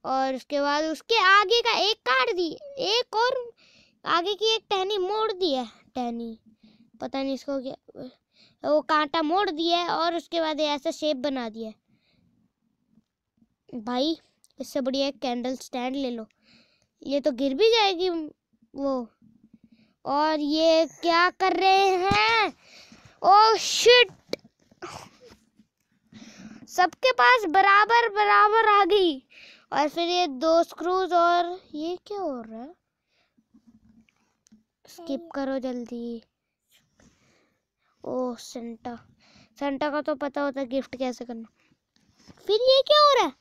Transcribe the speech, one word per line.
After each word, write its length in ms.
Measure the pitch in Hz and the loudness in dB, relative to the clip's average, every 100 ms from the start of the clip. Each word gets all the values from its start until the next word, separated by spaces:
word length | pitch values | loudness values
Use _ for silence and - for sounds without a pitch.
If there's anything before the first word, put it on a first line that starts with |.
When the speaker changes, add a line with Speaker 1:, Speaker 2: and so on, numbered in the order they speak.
Speaker 1:
और 300 | - 262 269 | -4 -2 -2
उसके 260 | 262 - 285 | -6 -6 -4
बाद 240 | 285 294 | -2 -2
उसके 340 | 320 302 - 453 | -4 -6 -2 2
आगे 420 | 370 403 392 466 | 6 4 4 2
का 180 | 466 415 | 2 0
एक 180 | 381 440 | -2 -2
काट 380 | - 523 508 | 0 0 0
दी, 140 | 370 330 - - - | -2 -4 -6 -16 -6
एक 380 | 349 453 494 427 | -2 -2 -2 -2
और 360 | 480 523 480 _ _ _ _ _ | -2 -2 -8 _ _ _ _ _
आगे 300 | - 339 349 | -2 -2 -2
की 200 | 392 440 | -2 -2
एक 100 | 453 _ | -2 _
टहनी 280 | 392 381 415 | -4 -2 -2
मोड़ 340 | 359 427 453 | -2 -2 -4
दी 200 | 370 359 | -2 -2
है, 140 | 262 226 - _ | -2 -6 -16 _
टहनी 440 | - 240 233 233 220 _ _ _ _ _ _ | -8 -8 -8 -12 -14 _ _ _ _ _ _
पता 220 | 247 269 | -10 -6
नहीं 120 | 269 | -4
इसको 260 | 269 - 277 | -6 -6 -8
क्या, 140 | 254 - - - 254 _ _ _ _ _ | -8 -14 -18 -18 -18 _ _ _ _ _
वो 160 | - 302 | 0 0
कांटा 420 | 294 311 302 330 | 2 0 0 -2
मोड़ 280 | 302 359 403 | 0 0 -2
दिया 280 | 311 330 339 | -2 -2 -2
है 100 | 349 | -2
और 260 | 302 330 | -2 -2
उसके 260 | 339 - 339 | -4 -6 -4
बाद 200 | 320 294 | -4 -2
ये 60 | 302 | -2
ऐसा 240 | 294 330 | -2 -6
शेप 260 | 302 302 277 | -4 -4 -2
बना 320 | 294 269 233 | -4 -6 -8
दिया 200 | 220 220 | -12 -14
है। 60 | 214 _ _ _ _ _ _ _ _ _ _ _ _ _ _ _ _ _ _ _ | -16 _ _ _ _ _ _ _ _ _ _ _ _ _ _ _ _ _ _ _
भाई 420 | 247 214 247 294 320 _ _ _ _ | -14 -6 -4 -4 -6 _ _ _ _
इससे 200 | 254 294 | -8 -6
बढ़िया 260 | 254 269 277 | -4 -2 -4
एक 120 | 269 | -4
कैंडल 380 | 269 240 247 254 | -6 -4 -6 -8
स्टैंड 400 | - 254 254 269 | -10 -8 -6 -6
ले 140 | 262 | -6
लो। 160 | 233 220 _ _ _ _ _ _ _ - | -8 -14 _ _ _ _ _ _ _ -4
ये 140 | 277 | -2
तो 100 | 302 | -2
गिर 220 | 240 277 | -2 -2
भी 160 | 269 440 | 2 4
जाएगी 400 | 466 403 339 370 330 302 _ _ _ _ | 4 2 0 -4 -4 -8 _ _ _ _
वो। 340 | 277 277 262 233 _ _ _ _ _ _ _ _ _ | -8 -4 -4 -8 _ _ _ _ _ _ _ _ _
और 360 | - 285 311 311 | -4 0 0 0
ये 460 | 294 311 320 320 330 | -2 2 4 4 2
क्या 440 | - 339 330 359 | -2 0 2 2
कर 260 | - 381 349 | 2 0 2
रहे 320 | 381 381 392 | 4 4 4
हैं? 640 | 370 381 403 440 453 381 - _ - - - _ _ | 2 0 2 2 2 -2 -6 _ -20 -20 -20 _ _
Oh 300 | - 403 440 | 6 6 6
shit! 580 | 415 - - 440 494 415 - _ - _ _ _ _ - - - _ 494 - _ _ _ _ _ _ _ - - - - - - | 4 0 2 6 6 6 -2 _ -14 _ _ _ _ -18 -18 -20 _ -20 -20 _ _ _ _ _ _ _ -20 -20 -20 -20 -20 -8
सबके 440 | - 359 - 508 | 0 0 2 0
पास 320 | 494 480 494 | 4 6 4
बराबर 640 | 392 392 392 403 415 466 466 | 4 2 4 4 4 2 2
बराबर 600 | 403 415 403 415 440 440 | 0 2 4 4 4 4
आ 160 | 403 | 4
गई। 440 | 370 415 359 262 _ - - - _ | 4 2 2 -2 _ -20 -20 -20 _
और 160 | 269 294 | -2 -2
फिर 200 | 320 339 | -2 -2
ये 180 | 359 349 | 0 -2
दो 360 | 254 320 330 | -2 2 2
स्क्रूज 500 | 330 - 330 370 370 | 0 -4 -2 -2 0
और 480 | 349 339 349 349 370 _ | 2 2 2 -2 -8 _
ये 240 | 302 320 359 - | -10 -8 -10 -12
क्या 120 | 403 | -8
हो 240 | 349 247 | -8 -8
रहा 200 | 220 220 | -14 -16
है? 120 | 269 370 _ _ _ _ _ _ _ _ _ _ _ _ _ _ _ _ _ _ _ _ _ | -18 -20 _ _ _ _ _ _ _ _ _ _ _ _ _ _ _ _ _ _ _ _ _
स्किप 320 | - 330 277 | -18 -10 -10
Speaker 2:
नहीं। 100 | 330 | -8
Speaker 1:
करो 240 | 277 269 269 | -8 -6 -6
जल्दी। 640 | 254 247 233 240 233 233 _ _ _ _ _ _ _ _ _ _ _ _ _ _ _ _ _ _ | -6 -10 -10 -12 -10 -12 _ _ _ _ _ _ _ _ _ _ _ _ _ _ _ _ _ _
ओ 300 | - 254 254 | -10 -6 -6
सेंटा, 760 | 240 - 254 233 226 240 240 _ _ _ _ _ - | -10 -14 -14 -14 -14 -14 -14 _ _ _ _ _ -8
सेंटा 320 | 285 277 302 | -6 -4 -4
का 120 | 294 | -4
तो 120 | 302 | -4
पता 260 | 285 285 285 | -6 -6 -4
होता 200 | 285 262 | -6 -6
है 60 | 254 | -6
गिफ्ट 300 | 269 240 247 | -6 -6 -8
कैसे 280 | 254 240 | -8 -8
करना। 240 | 240 226 226 _ _ _ _ _ _ _ - - - | -12 -14 -16 _ _ _ _ _ _ _ -20 -12 -2
फिर 100 | 427 | 2
ये 260 | 508 539 | 4 4
क्या 180 | - 587 | 6 6
हो 140 | 587 | 6
रहा 100 | 523 | 6
है? 100 | 339 - | 2 -2